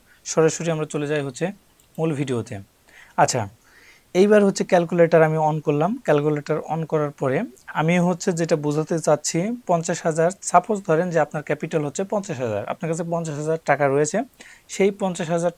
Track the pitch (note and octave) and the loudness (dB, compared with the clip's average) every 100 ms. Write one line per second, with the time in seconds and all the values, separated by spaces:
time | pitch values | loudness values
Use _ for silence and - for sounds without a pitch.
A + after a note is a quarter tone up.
0 | _ _ - - D#3 - E3 D#3 D3+ D3+ | _ _ -4 2 2 2 -4 -4 -4 -6
1 | D3 D3+ C#3 A#2 F3 G#3 _ _ _ - | -2 -4 -4 -6 -8 -8 _ _ _ -4
2 | D#3+ C#3 C3+ A#2+ G#2 G2+ G2 _ _ - | -4 -2 -2 -4 -4 -12 -14 _ _ -20
3 | - - D3+ B2+ G2 - _ - - - | -8 2 2 2 -4 -10 _ -20 -20 -20
4 | _ F3+ G3+ G#3+ G3 F#3+ F#3+ F#3 E3+ F3 | _ 2 6 6 4 2 2 2 2 4
5 | E3 E3+ D#3+ D#3 D#3 D#3 D#3 D3 F3 B3+ | 6 6 4 2 0 0 0 0 0 -2
6 | - D3+ D3+ D3 D3 D#3 - D#3+ D#3+ D#3+ | 0 2 2 -2 -2 -6 -4 -6 -2 -2
7 | D3 - C#3 C#3+ C4 - - F3 D#3 F3+ | -2 -4 -2 -2 -4 -10 -10 -2 2 2
8 | F3 F3 - E3 E3 D#3+ D3 D3 D#3 E3+ | 2 0 -2 -2 0 0 0 -2 -2 -2
9 | D#3+ D3 - E3 G3+ A#3+ - E3+ E3 E3 | 2 0 0 -4 -4 -6 -2 -2 0 -4
10 | E3+ D#3+ E3 G3 - F3 - G#3 F#3+ D#3+ | -2 0 0 -2 2 2 2 -4 0 0
11 | F3+ E3 D3 D#3 - D3 D#3+ E3 D3 - | 2 0 0 -4 -6 -6 -2 -2 -2 -4
12 | - G#3 G3 C3 A#2+ G2+ A2+ - E3 E3 | -4 -4 -4 -4 -2 -2 -4 -6 -6 -4
13 | E3 E3 E3 C#3+ D3+ D#3+ - C#3 C#3+ C#3 | -4 -4 -4 -6 -4 -4 -2 0 2 2
14 | D3+ G3 C#4+ _ - - _ - G3 G3+ | 0 -2 -6 _ -20 -20 _ 0 0 0
15 | F#3+ F3 D#3+ E3+ E3+ | -4 -4 -2 0 -2